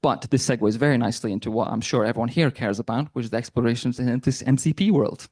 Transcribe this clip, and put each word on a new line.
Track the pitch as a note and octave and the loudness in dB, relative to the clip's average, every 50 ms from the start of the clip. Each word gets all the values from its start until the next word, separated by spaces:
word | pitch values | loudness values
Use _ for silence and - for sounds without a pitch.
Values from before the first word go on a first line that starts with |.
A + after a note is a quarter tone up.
But | - D#3 B2+ - - - | 2 0 0 0 -2 0
this | - C3 - - | 0 0 2 2
segues | C3+ A2+ G#2+ G#2 G#2+ | 0 2 2 0 2
very | A2+ C3+ D3 C#3+ | 2 2 2 2
nicely | A#2+ A#2+ G#2+ A#2 - - A#2 | 2 2 0 -2 -2 -4 -4
into | G2 G2 - - | -4 -4 -4 -4
what | G#2+ A2+ A2+ - | -2 -2 -2 -2
I'm | - A2 | -2 -4
sure | A2+ - - B2+ G#2+ | -4 0 0 2 2
everyone | A2 A#2 A2+ A2+ A#2+ | 2 0 0 -2 -2
here | A#2+ - E3 C#3 | 0 2 2 2
cares | - - B2+ G#2+ G2+ G2+ | 0 0 -2 -2 -2 -2
about, | A#2 - A2 A#2+ D3 D3 _ | -2 -2 -2 -2 -2 -4 _
which | C3 A#2+ | -6 -6
is | A2+ | -4
the | G2+ | -4
explorations | A2+ A#2+ - _ B2 A#2+ A#2 A#2 A#2 - B2+ B2 - | -4 -4 -2 _ 0 2 2 0 0 0 -4 -2 0
in | B2+ B2+ A#2+ B2+ | -2 -2 -2 0
this | B2 - C3 - | 0 0 -2 0
M | - - C3+ | 0 0 2
C | C3+ - D#3+ | 2 2 0
P | D3+ - F#3+ G3+ | 0 2 2 4
world. | G#3 D#3 A#2 - - - - - | 4 4 2 0 -2 -8 -16 -20